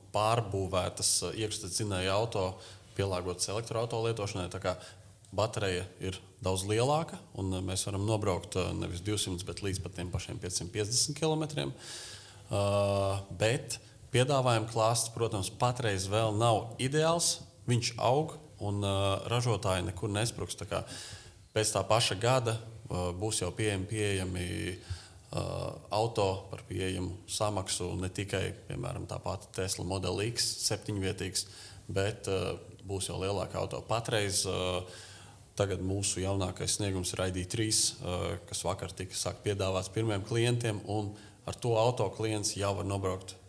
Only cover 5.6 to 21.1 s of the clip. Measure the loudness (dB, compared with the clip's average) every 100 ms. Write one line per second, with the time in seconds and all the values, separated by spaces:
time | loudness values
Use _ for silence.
5.6 | 0 0 -2 -6 -6 -6 -12 -4 0 0
6.6 | 2 4 4 4 0 -8 -10 -4 -2 -2
7.6 | -2 -2 -2 0 2 2 2 0 0 -2
8.6 | 0 -2 -4 -4 -2 -2 -2 -4 -6 -4
9.6 | -4 -4 -6 -6 -4 -4 -6 -6 -4 -4
10.6 | -4 -2 0 2 0 0 0 0 -2 -2
11.6 | -4 -6 -12 -12 -12 -14 -18 -14 -2 2
12.6 | 4 4 4 4 2 0 -4 2 2 2
13.6 | -2 -10 -10 -20 0 4 4 4 6 4
14.6 | 2 4 4 4 0 0 0 0 -2 2
15.6 | 2 2 0 0 2 4 4 6 6 6
16.6 | 2 -2 0 4 4 4 2 0 -6 -8
17.6 | 2 2 2 2 4 4 2 -6 -16 -6
18.6 | -2 0 2 2 2 2 2 2 2 2
19.6 | 2 2 0 -2 -2 0 0 -2 -6 -6
20.6 | -4 -4 -4 -10 -12